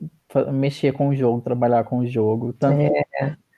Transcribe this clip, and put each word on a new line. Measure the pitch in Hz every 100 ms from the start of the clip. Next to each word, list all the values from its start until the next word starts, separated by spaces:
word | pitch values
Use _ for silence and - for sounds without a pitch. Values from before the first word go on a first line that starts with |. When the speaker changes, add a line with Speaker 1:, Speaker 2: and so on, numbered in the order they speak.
| 156 - _
Speaker 1:
fa-, | 139 135
mexer | 135 139 139 143
com | 131 143
o | 139
jogo, | 123 120
trabalhar | 120 123 123 120
com | 113 127
o | 123
jogo. | 123 107 113 117
Tanto | - - 147
Speaker 2:
É, | 147 147 143 139 139 156 _